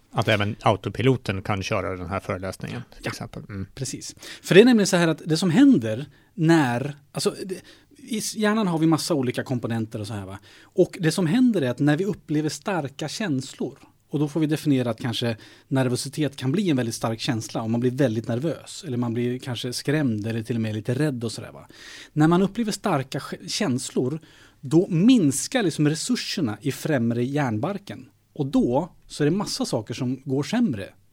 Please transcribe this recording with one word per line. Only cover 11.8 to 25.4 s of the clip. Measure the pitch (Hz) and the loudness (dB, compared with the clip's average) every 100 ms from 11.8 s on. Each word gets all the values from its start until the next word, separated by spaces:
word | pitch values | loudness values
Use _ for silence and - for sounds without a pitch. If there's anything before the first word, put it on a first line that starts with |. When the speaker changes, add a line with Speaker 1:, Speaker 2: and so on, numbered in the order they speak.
| 143 151 | 2 2
Speaker 2:
vi | 196 | 0
upplever | - - 151 151 | -6 -4 -2 -2
starka | - - 185 139 - 151 | -4 -4 -4 -4 -8 -8
känslor, | - 208 131 127 - - - - _ _ | -6 -4 -4 -4 -8 -10 -10 -20 _ _
och | 151 | -2
då | 147 | 0
får | 165 | 0
vi | 151 | 0
definiera | 156 156 135 120 | 0 2 2 2
att | 110 | -2
kanske | 123 113 120 110 - - - | -4 -2 -2 -4 -10 -20 -4
nervositet | 135 127 120 139 143 143 - | 0 2 0 -4 -4 -4 -2
kan | 131 | -2
bli | 165 190 | 0 2
en | 135 | 0
väldigt | 117 - | -2 -2
stark | 120 113 | -4 -4
känsla | - 113 - 147 | -4 -4 -4 -6
om | 113 | -2
man | 117 | 0
blir | 127 | 0
väldigt | 127 135 110 110 | 2 0 0 -4
nervös, | 117 156 131 - - 165 | -4 -4 -6 -10 -14 -8
eller | 120 | -4
man | 120 | -2
blir | 117 123 127 | -2 -4 -4
kanske | 127 113 127 | -8 -8 -6
skrämd | 120 - 151 139 107 107 | -6 -2 0 0 -2 -4
eller | 117 | -4
till | 113 117 | -4 -4
och | |
med | 110 107 | -2 -4
lite | 104 | -2
rädd | 123 156 123 | 0 0 -2
och | 113 | -6
sådär | - - | -8 -14
va. | - - - - - - | -16 -20 -20 -20 -20 -4
När | 147 156 | 2 6
man | 175 | 6
upplever | 196 233 214 | 2 0 -4
starka | - 214 151 127 143 | -2 0 0 -2 -6
sk-, | - - 180 | -8 -10 -6
känslor, | - 196 123 - - 127 156 - - - _ | -2 0 -2 -2 -2 -2 -4 -10 -20 -20 _
då | 131 156 190 | 2 2 4
minskar | 165 214 254 151 131 | 4 6 8 6 2